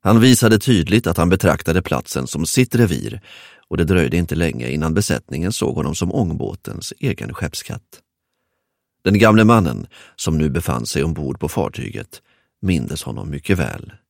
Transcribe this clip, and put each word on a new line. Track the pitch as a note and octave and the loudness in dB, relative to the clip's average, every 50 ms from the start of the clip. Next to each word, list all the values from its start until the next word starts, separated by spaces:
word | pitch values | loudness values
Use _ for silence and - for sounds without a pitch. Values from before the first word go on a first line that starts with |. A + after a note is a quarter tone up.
Han | _ F#2+ G#2 A2+ | _ 4 4 6
visade | A2 C3 B2+ - - A2+ A2+ G#2+ | 6 6 6 6 6 4 4 4
tydligt | - - B2 G2 D#2+ D2 F2+ A2+ A2+ | 4 2 2 2 2 2 2 2 2
att | - E2 | 2 0
han | - E2 F2 | 2 2 2
betraktade | F2+ F#2 - F#2 D2 - - - E2 F#2 F2+ | 2 4 4 2 0 0 0 0 0 0 0
platsen | - - C2+ - - - - C2 | -2 -4 -4 -4 -6 -6 -6 -6
som | B1+ - C#2+ D#2+ | -4 -4 -4 -4
sitt | - - - B2+ B2 - | -2 2 2 0 2 4
revir, | A#2 A#2+ G2 E2 B1 G1+ - A2 A2+ _ - - - - - - _ _ _ | 2 2 2 2 -2 -6 -8 -10 -12 _ -18 -20 -20 -20 -20 -20 _ _ _
och | F2+ | -2
det | F2+ F2 | -2 2
dröjde | D#2 F#2+ F2+ D#2+ C2 - | 2 4 2 2 2 0
inte | F2 E2+ E2 - | 0 -2 -2 -2
länge | D#2 E2+ E2 A#1+ B1 A#1+ A#1+ | -2 -2 -2 -2 -4 -6 -6
innan | C2 D#2 D2+ D#2+ D#2+ | -4 -2 -2 0 0
besättningen | F#2 G#2 - E2 B1+ - _ - C#2 E2 F#2 A2 | 0 0 0 -2 -4 -4 _ -8 -4 -4 -4 -4
såg | - - - B1 | -2 -4 -2 -2
honom | - D2+ C#2+ D#2 | -2 -4 -4 -4
som | - - E2+ - | -4 -4 -2 -2
ångbåtens | - A#2 E2+ - - - - - - _ - - - - - - _ | -2 -2 -2 -2 -4 -6 -8 -8 -10 _ -12 -12 -12 -12 -12 -12 _
egen | - C#3 D2+ - - - - | -6 -6 -6 -4 -8 -12 -8
skeppskatt. | - - - - - - - - - _ _ - - _ _ _ _ _ _ _ _ _ _ _ _ _ _ _ _ _ _ _ _ _ | -8 -8 -8 -8 -10 -12 -12 -14 -14 _ _ -20 -20 _ _ _ _ _ _ _ _ _ _ _ _ _ _ _ _ _ _ _ _ _
Den | - G2 G#2 | 0 2 6
gamle | A2+ A2 G#2+ A2 A2+ | 6 6 8 8 6
mannen, | G#2+ A#2 A2+ F#2+ D#2 A#1+ G1+ G1+ - _ - - - _ | 6 6 4 4 2 -2 -6 -10 -12 _ -20 -20 -20 _
som | _ - - D#2+ D#2 | _ -4 -2 0 0
nu | D#2 D#2 | 0 0
befann | C2 E2+ E2 - C#2+ A#1+ A#1 | 0 -2 -4 -2 -4 -4 -4
sig | - - - C#2 | -6 -4 -2 -2
ombord | E2 D#2+ - D2+ C2+ B1+ - | -2 -2 -4 -6 -8 -8 -6
på | - D2+ | -6 -6
fartyget, | - - D#2+ - - - B1+ - - G#1 - - - - _ _ _ _ _ _ _ _ - | -4 -2 -4 -4 -4 -8 -12 -10 -10 -12 -14 -14 -18 -20 _ _ _ _ _ _ _ _ -2
mindes | F#2 F#2 D#2+ A#1 - - D#2 - | 0 0 0 -2 -4 -8 -10 -10
honom | - - - - D#2 | -10 -10 -10 -10 -10
mycket | C#2+ C#2+ - - G2 F2 | -10 -10 -2 -2 0 0
väl. | D#2+ A#1 G1+ G1+ - - - - _ _ | 0 -4 -6 -10 -14 -18 -20 -20 _ _